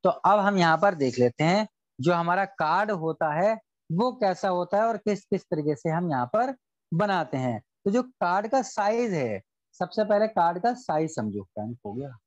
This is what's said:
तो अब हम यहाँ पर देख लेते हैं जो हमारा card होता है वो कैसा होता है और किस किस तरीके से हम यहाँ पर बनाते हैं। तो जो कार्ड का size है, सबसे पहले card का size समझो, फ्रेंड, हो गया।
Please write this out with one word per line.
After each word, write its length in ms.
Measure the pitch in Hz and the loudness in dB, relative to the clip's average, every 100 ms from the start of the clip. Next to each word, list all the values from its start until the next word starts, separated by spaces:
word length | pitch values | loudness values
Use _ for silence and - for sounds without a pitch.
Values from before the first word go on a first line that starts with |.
तो 60 | - | 2
अब 280 | - 180 208 | 2 2 4
हम 200 | 196 196 | 4 4
यहाँ 200 | 170 160 | 4 4
पर 160 | 202 170 | 2 2
देख 220 | 131 123 | -2 2
लेते 260 | 123 - | 0 2
हैं 220 | 156 196 214 _ _ - | 2 2 -2 _ _ -4
जो 140 | 139 | 0
हमारा 300 | 175 170 185 190 - | 2 2 0 -2 -2
card 340 | 156 175 214 | 0 0 0
होता 400 | 190 160 156 160 | -2 -4 -2 -2
है 200 | 151 202 220 _ _ _ | 0 0 0 _ _ _
वो 200 | 165 247 | -2 0
कैसा 340 | 254 202 175 196 | 0 -2 0 -2
होता 260 | 180 175 202 | -2 0 0
है 80 | |
और 120 | 226 214 | 0 -2
किस 260 | 214 202 | -2 -4
किस 180 | _ 196 | _ -6
तरीके 300 | _ 156 151 147 | _ -4 -2 -2
से 140 | 165 | -2
हम 200 | 160 175 | -2 -2
यहाँ 160 | 131 123 | -2 0
पर 260 | 214 254 262 _ _ _ | 0 -2 -6 _ _ _
बनाते 440 | 165 208 185 156 135 | -2 0 0 -2 -2
हैं। 220 | 127 113 _ _ | -2 -4 _ _
तो 60 | 196 | -2
जो 120 | 233 | -2
कार्ड 440 | 254 _ 175 185 220 | -2 _ 0 0 0
का 120 | 269 | -2
size 500 | - - 208 233 240 | -2 -2 0 0 0
है, 280 | 170 123 98 _ _ _ - | -2 -2 -4 _ _ _ -8
सबसे 240 | 180 - | -6 -2
पहले 220 | 208 208 214 | 0 2 2
card 340 | 220 170 175 | 2 0 2
का 100 | 233 | -2
size 360 | 247 - 156 160 | -2 -4 -2 -2
समझो, 320 | 156 107 101 | -4 -6 -6
फ्रेंड, 320 | 95 - 107 120 | -10 -10 -10 -10
हो 140 | 104 | -10
गया। 160 | 113 139 117 | -10 -10 -14